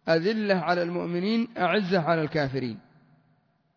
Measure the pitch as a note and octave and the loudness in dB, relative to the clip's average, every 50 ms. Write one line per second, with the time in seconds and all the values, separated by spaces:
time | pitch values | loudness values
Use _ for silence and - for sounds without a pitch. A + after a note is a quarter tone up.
0 | _ - E3 E3 E3 G3+ A3+ A3 G#3+ G3+ F#3+ F#3 D3+ E3 F3+ F3 E3+ E3+ F3 F3 | _ 2 2 2 4 2 0 0 0 2 0 0 2 0 0 0 0 -2 -2 -4
1 | F3+ E3+ E3+ F3 F3+ G#3 A3+ A3+ A#3 - - - F3+ E3 F3+ G#3+ G3+ E3+ F#3+ F#3 | -4 -2 -2 -2 0 0 0 0 0 -2 -2 -2 0 2 2 0 0 2 0 0
2 | D3+ D#3 E3+ E3 D#3 C#3+ - D#3 C#3+ C3+ B2+ C3+ B2+ A#2+ A2 F#2+ - _ _ - | 2 2 0 0 0 -2 -2 -2 -2 -2 -2 -4 -4 -6 -8 -10 -14 _ _ -20
3 | _ _ _ _ _ _ _ _ _ _ _ _ _ _ _ | _ _ _ _ _ _ _ _ _ _ _ _ _ _ _